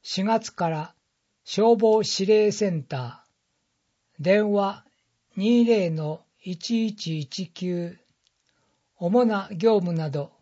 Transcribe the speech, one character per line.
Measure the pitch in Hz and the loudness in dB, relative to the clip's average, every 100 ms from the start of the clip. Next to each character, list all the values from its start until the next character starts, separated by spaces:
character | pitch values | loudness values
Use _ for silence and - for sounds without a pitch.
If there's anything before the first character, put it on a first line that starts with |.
四 | - - | -8 -4
月 | 196 226 220 | 0 0 -2
か | - 170 | -4 -4
ら | 160 160 _ _ _ _ _ | -4 -8 _ _ _ _ _
消 | - - 226 233 | -8 2 4 4
防 | 220 220 | 4 2
指 | 208 - 196 | 0 -2 2
令 | 214 214 | 4 4
セ | 208 208 | 0 -2
ン | 165 | -2
タ | 135 135 123 - _ _ _ _ _ _ _ _ _ _ | -6 -8 -10 -14 _ _ _ _ _ _ _ _ _ _
ー、 | |
電 | 151 202 214 | 2 2 2
話 | 202 196 202 _ _ _ _ _ - | 0 -2 -6 _ _ _ _ _ -4
二 | 202 240 233 | 2 4 4
零 | 220 180 | 2 0
の | 156 151 160 _ _ | -2 -6 -8 _ _
一 | 190 175 - 233 220 | -14 -12 -4 -2 -2
一 | 208 165 160 | -6 -8 -8
一 | 139 - 180 | -8 -10 -12
九。 | - 180 175 175 180 _ _ _ _ _ _ _ _ _ _ | -8 -6 -6 -8 -12 _ _ _ _ _ _ _ _ _ _
主 | 175 226 240 | 0 2 2
な | 202 196 | 0 -6
業 | 185 220 214 | -2 2 2
務 | 180 | 0
な | 165 156 | -4 -4
ど | 143 139 _ | -6 -10 _